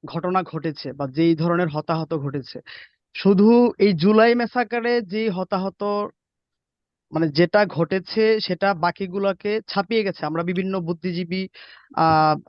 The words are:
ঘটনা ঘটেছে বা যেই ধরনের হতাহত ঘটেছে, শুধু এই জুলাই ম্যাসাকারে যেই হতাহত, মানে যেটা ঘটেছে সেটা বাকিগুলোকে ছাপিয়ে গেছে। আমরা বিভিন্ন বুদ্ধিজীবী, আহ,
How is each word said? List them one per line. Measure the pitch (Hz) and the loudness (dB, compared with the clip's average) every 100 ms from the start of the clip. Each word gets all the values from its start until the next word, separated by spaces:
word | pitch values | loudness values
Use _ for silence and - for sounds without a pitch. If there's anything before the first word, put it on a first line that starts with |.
| - | -10
ঘটনা | 170 180 185 | -8 -2 -2
ঘটেছে | 180 156 151 147 139 | -2 -6 -8 -8 -12
বা | 139 139 | -8 -8
যেই | 131 165 165 | 0 2 2
ধরনের | 170 170 175 | 0 0 0
হতাহত | 147 151 160 156 | -4 -4 -4 -4
ঘটেছে, | 165 139 143 123 - - - - _ _ - | -6 -4 -8 -10 -16 -18 -20 -20 _ _ -2
শুধু | 190 196 208 240 240 - | 2 6 6 6 4 4
এই | 202 | 2
জুলাই | 175 175 214 226 240 | 4 4 6 6 4
ম্যাসাকারে | 233 247 233 240 233 240 | 0 -2 -4 -4 -2 -2
যেই | 202 202 220 | -2 -4 -4
হতাহত, | 180 185 190 190 190 208 208 208 _ _ _ _ _ _ _ _ _ _ | -4 -4 -4 -4 -6 -4 -4 -6 _ _ _ _ _ _ _ _ _ _
মানে | 160 160 | -2 -2
যেটা | 143 175 208 202 | 2 2 4 0
ঘটেছে | 139 165 190 180 - 220 220 | 0 -2 -2 -6 -2 0 0
সেটা | - 180 196 | -2 -2 -2
বাকিগুলোকে | 190 170 - 196 180 196 190 208 214 214 | 0 -2 -4 -8 -2 -2 -2 -4 -6 -4
ছাপিয়ে | - 190 226 | -4 -2 -2
গেছে। | 202 170 180 | -2 -4 -6
আমরা | 160 | -4
বিভিন্ন | 170 180 190 190 | -4 -2 -2 -4
বুদ্ধিজীবী, | 165 170 185 175 175 185 190 - - - _ - | -6 -6 -6 -6 -6 -6 -6 -12 -20 -20 _ 0
আহ, | 160 160 156 151 | 2 4 4 0